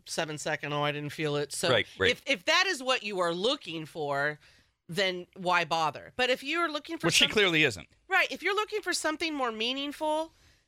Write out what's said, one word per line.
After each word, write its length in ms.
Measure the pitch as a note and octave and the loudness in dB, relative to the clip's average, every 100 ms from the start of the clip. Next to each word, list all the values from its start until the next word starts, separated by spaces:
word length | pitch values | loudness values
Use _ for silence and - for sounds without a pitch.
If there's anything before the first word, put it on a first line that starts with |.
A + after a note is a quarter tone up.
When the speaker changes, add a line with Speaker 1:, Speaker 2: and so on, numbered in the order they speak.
| - | -8
Speaker 1:
seven 320 | - D#3 D3+ | -4 -4 -4
second, 340 | E3 D3+ D3 | -4 -4 -2
"Oh, 100 | D3 | -2
I 100 | D3 | 0
didn't 180 | D3 D3 | -2 -6
feel 260 | - D#3 C#3+ | -4 -2 -2
it." 160 | D3 | -4
So 180 | - F3 | -2 2
Speaker 2:
Right, 160 | A#2 - - | 2 2 2
right. 120 | - | 2
Speaker 1:
if, 100 | - - | 2 0
if 180 | A3+ | -2
that 220 | - E4 F#4+ | 2 2 2
is 140 | D4 | 0
what 200 | C4 B3+ | 0 -2
you 160 | G#3 F#3+ | 0 0
are 120 | F3 | 0
looking 520 | E3+ G#3+ D4 - E3 D#3 | 0 0 -2 -4 -10 -8
for, 520 | E3+ C#3+ C#3 D3 D3+ _ _ _ _ - | -6 -2 0 0 -2 _ _ _ _ -8
then 380 | E3+ F#3+ F3+ F3 | -2 0 -2 -8
why 300 | - F3+ F3 | -6 2 2
bother? 480 | D#3+ E3 D#3 C3+ E2 - | 2 0 0 -2 -8 -2
But 140 | B3 | 0
if 120 | C4 | 0
you're 280 | C4+ E4 E4+ | -2 -2 -2
looking 280 | D4+ D#4 E4 | -2 -8 -4
for 80 | E3+ | 2
Speaker 2:
Which 60 | |
she 100 | - | 4
Speaker 1:
some- 80 | A3+ | 4
Speaker 2:
clearly 320 | A3 G3 D#3+ | 4 4 6
isn't. 240 | D3 F#2 C2 _ - | 4 2 -10 _ 0
Speaker 1:
Right. 220 | F#4 D4+ | 2 2
If 120 | C4 | -2
you're 120 | F4 | -2
looking 280 | G4+ G#4+ G#4+ | -2 -2 -4
for 100 | F4+ | -4
something 420 | E4+ D#4 D#4 E4 | -2 -2 -4 -4
more 160 | D4 B3 | -2 -4
meaningful 840 | A3 A#3 C4+ C#4+ - D#4 D#4 D#4+ _ _ _ | -2 -4 -4 -6 -4 -2 -2 -4 _ _ _